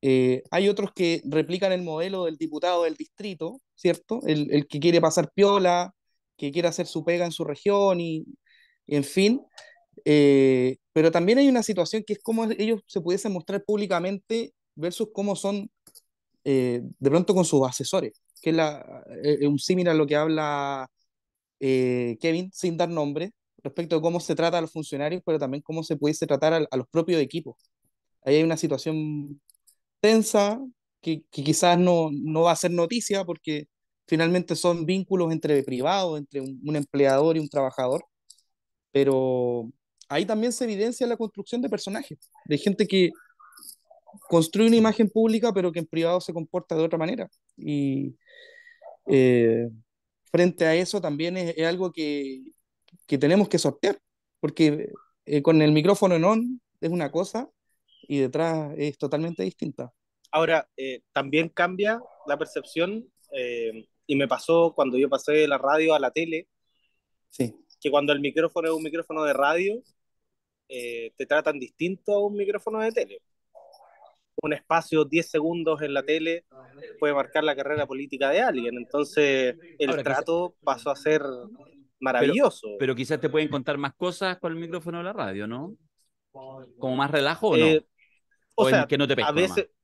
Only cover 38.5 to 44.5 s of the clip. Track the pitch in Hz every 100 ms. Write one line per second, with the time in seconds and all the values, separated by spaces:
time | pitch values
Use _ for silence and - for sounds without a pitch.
38.5 | _ _ _ _ 139 139 131 131 127 123
39.5 | 120 113 - _ _ _ 143 185 220 233
40.5 | 233 247 202 220 240 247 226 226 - 202
41.5 | 240 247 302 - 202 277 147 _ _ -
42.5 | 147 - 196 202 190 175 160 _ _ -
43.5 | - - - _ - _ - - 170 160